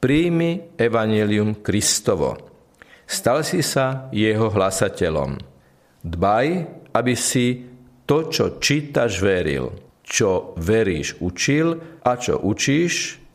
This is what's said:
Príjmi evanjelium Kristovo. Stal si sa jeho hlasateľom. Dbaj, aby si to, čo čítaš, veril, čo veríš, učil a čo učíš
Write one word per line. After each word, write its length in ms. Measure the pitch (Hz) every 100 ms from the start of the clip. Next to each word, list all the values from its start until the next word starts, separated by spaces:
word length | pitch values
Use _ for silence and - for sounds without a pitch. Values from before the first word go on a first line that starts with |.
Príjmi 720 | 127 147 170 165 170 170 -
evanjelium 880 | - 117 113 110 107 104 104 107 107
Kristovo. 760 | - 101 104 - - 95 69 - - - _ _ - - -
Stal 400 | - - 135 151
si 160 | 185
sa 480 | 143 - 131 131 131
jeho 400 | - 107 107 113
hlasateľom. 880 | 101 95 - 101 - 87 78 67 69 - - _ _ _ _
Dbaj, 440 | 85 82 95 107 139 180 156 - -
aby 200 | 113 123
si 500 | 120 - 135 123 123 - - - _
to, 240 | - 147 160
čo 280 | 156 101 -
čítaš, 600 | - 143 147 - 120 92
veril, 500 | 98 92 80 69 62 90 - _
čo 560 | - - 107 90 - -
veríš, 640 | 82 110 104 82 69 -
učil 800 | 90 - - 143 165 165 - -
a 160 | - 123
čo 240 | - -
učíš 760 | 92 107 - 143 170 - - - -